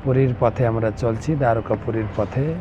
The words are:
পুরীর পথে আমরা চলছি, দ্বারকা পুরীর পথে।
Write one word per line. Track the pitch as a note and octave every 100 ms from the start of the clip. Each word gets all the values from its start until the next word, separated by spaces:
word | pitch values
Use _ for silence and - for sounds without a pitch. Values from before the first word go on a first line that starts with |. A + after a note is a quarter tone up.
পুরীর | C#3+ B2+ C3+ A#2+
পথে | A#2+ G2 B2
আমরা | A2+ A2+ A2
চলছি, | A#2+ A2+ C3+ D#3
দ্বারকা | C3 A2+ - A2 -
পুরীর | A2+ G#2+ G2
পথে। | G2+ - D3 E3